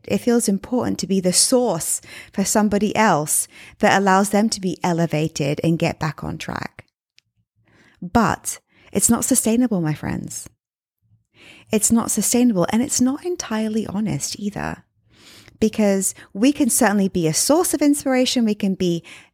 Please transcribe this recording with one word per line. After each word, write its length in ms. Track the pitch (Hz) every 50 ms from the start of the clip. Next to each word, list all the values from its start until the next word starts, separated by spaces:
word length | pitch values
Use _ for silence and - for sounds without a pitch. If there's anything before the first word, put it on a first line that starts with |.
| _
It 160 | - 208 196
feels 280 | - 247 233 240 -
important 520 | 220 196 190 - - 254 240 226 196 190 -
to 80 | 190
be 120 | 170 190 190
the 140 | 180 180 180
source 680 | - - - 262 247 247 226 165 165 - - - - - - - - - -
for 140 | - - 190
somebody 500 | - - 214 208 208 202 196 214 196 -
else 520 | - 220 208 165 147 151 - - - - - - - - - - -
that 200 | 214 202 - 196
allows 300 | 202 196 185 190 208 196
them 200 | - 202 220 220
to 120 | - 202
be 160 | 190 185 - - -
elevated 760 | 180 170 165 170 160 - 151 156 156 - - 147 143 151 - -
and 160 | 165 165 160
get 200 | 170 160 - -
back 240 | 160 156 - - 156
on 140 | 156 165
track. 480 | 156 - - - - - - _ - - _ _ _ _ _ _ _ _ _ _ _ _ _ _ _ _ _ _ _ _ _ _ -
But 580 | 180 180 - 240 208 135 - - - - - - _ _ _ _ _ - -
it's 160 | 202 - -
not 160 | 233 - -
sustainable, 560 | - 269 - - 220 226 240 254 233 208 175
my 120 | 160 151 147
friends. 540 | - - - - - - - - - - - _ _ _ _ _ _ _ _ _ _ _ _ _ _ _ _ _ _ - - - - _ _
It's 200 | 226 208 - -
not 200 | 226 233 - -
sustainable, 560 | - 220 196 - - 240 247 247 202 175 170 -
and 120 | - 226
it's 200 | 262 285 - -
not 240 | 247 262 277 - -
entirely 600 | 359 349 - - - 220 220 220 220 214 226 196
honest 520 | 160 175 202 220 - 143 143 - - - -
either, 460 | 202 202 - - 76 78 82 - - _ _ _ _ _ _ _ - - - - - - - -
because 540 | 220 214 - - 214 202 196 196 190 - - - - - -
we 180 | 196 233 285
can 180 | 285 - 302 233
certainly 400 | - - 247 196 208 202 190 190
be 180 | - 180 160
a 60 | 156 156
source 400 | - - - 285 349 349 - -
of 80 | 285
inspiration. 640 | 302 285 285 294 - 269 262 254 254 247 - 254 233
We 100 | 208 214
can 200 | - 208 196 185
be 280 | - 185 175 170 165 - - - - - _